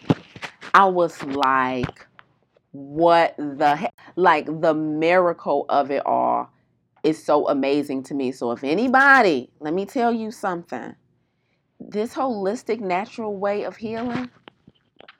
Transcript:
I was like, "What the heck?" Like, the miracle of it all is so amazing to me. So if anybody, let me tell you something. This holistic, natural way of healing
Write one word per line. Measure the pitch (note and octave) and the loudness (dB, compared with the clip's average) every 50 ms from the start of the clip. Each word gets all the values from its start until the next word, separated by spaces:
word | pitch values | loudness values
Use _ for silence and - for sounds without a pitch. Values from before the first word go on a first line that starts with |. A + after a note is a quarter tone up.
| - - - - - - - - - - - _ - - - | -6 -4 -4 -4 -4 -14 -18 -18 -16 -18 -18 _ -8 2 4
I | F#3 G3 | 6 6
was | F#3+ F3+ F3 E3+ D#3+ - - E3 | 6 4 2 0 0 -2 -8 -10
like, | C#3+ C3+ C#3 C#3 C3 C3+ C3 B2+ B2+ C3 B2+ A#2+ - - - - _ _ - _ _ _ _ _ _ _ _ _ _ - | -6 -2 0 0 2 2 2 0 0 -2 -4 -6 -6 -8 -14 -20 _ _ -20 _ _ _ _ _ _ _ _ _ _ -18
"What | C#3 C#3 C#3 C#3+ D#3 E3+ E3+ E3+ E3+ E3 - - | -18 -16 -10 -2 2 4 6 6 6 4 2 0
the | - D3 C#3+ C#3 C3+ D#3 D3 C#3+ | -4 -8 -8 -4 0 2 2 2
heck?" | D#3 G#3 - - - - - - | 2 -2 -8 -8 -12 -20 -10 -2
Like, | E3+ F#3 F3+ D#3+ D3+ - C#3+ D#3 D#3+ E3+ | 2 4 4 4 4 2 -4 -4 0 0
the | E3 D#3 | 0 2
miracle | D#3 D#3 D#3 D3+ D#3 D#3+ E3 F3 F#3 F3+ F3 E3 E3 - F3+ D3 C#3+ - - | 0 -2 -4 -2 0 2 4 4 4 4 2 -2 -2 -4 -2 -2 -2 -2 0
of | - C#3 C3+ C3+ | 0 0 0 0
it | C#3 - - | -2 -2 -2
all | - B2 B2 B2 B2 A#2+ A#2+ B2+ - _ _ _ _ _ _ _ _ _ _ - | 0 0 0 0 0 0 -2 -4 -8 _ _ _ _ _ _ _ _ _ _ -2
is | D3+ D#3 - - | -2 -2 -2 0
so | - D3+ D3 - - | 0 0 2 2 0
amazing | C#3+ C#3 C3+ C#3 C#3+ D3 C3+ C#3+ C3+ C3+ C3 | 0 0 0 0 0 0 -2 -4 -6 -8 -8
to | - D3 | -8 -6
me. | C#3 C3+ B2 C3+ | -4 -4 -4 -4
So | - C3+ A#2 A#2 | -4 -6 -6 -6
if | - C3+ | -4 -4
anybody, | C3+ D#3 G3 B3 C4+ B3 C4 C#4 C#4+ C4+ C4 A3+ F#3+ D3+ B2 B2 - _ _ | -2 -2 0 0 2 2 4 6 6 6 6 6 4 2 0 -2 -8 _ _
let | D3+ D3+ E3 | -8 -4 -4
me | F#3+ G3 | -4 -4
tell | G3+ - C4 A#3 A#3 A#3 | -4 -4 -2 0 0 0
you | A3+ A3 A3 | -2 -6 -8
something. | G#3 - - G3 F3+ F3 E3+ - B2+ A#2 A2+ A#2 - _ _ _ _ _ _ _ _ _ _ _ _ _ _ _ _ _ | -10 -8 -6 -6 -6 -6 -8 -10 -12 -12 -12 -14 -16 _ _ _ _ _ _ _ _ _ _ _ _ _ _ _ _ _
This | - - - G#3 G#3+ B3 - | -18 -10 -6 -6 -6 -6 -4
holistic, | D#4+ C4 C4+ A#3 G3+ F#3+ F#3+ A3 B3 - - A3 A#3 | -4 -4 -4 -2 -2 -4 -4 -4 -4 -6 -6 -6 -6
natural | G#3 F#3 F3+ F#3 G#3 - - - A3 G#3 G#3 | -4 -2 -2 -2 -4 -6 -10 -10 -8 -8 -6
way | F#3+ G3 G3+ G#3 G#3 - | -4 -4 -4 -2 -4 -6
of | F#3 F#3+ | -8 -10
healing | - A3 G#3+ A3+ A3+ A#3 B3 A#3 B3 B3 B3 - _ _ - _ _ _ - _ _ _ _ _ _ - - _ | -10 -10 -10 -8 -6 -6 -6 -6 -6 -8 -10 -14 _ _ -20 _ _ _ -20 _ _ _ _ _ _ -20 -20 _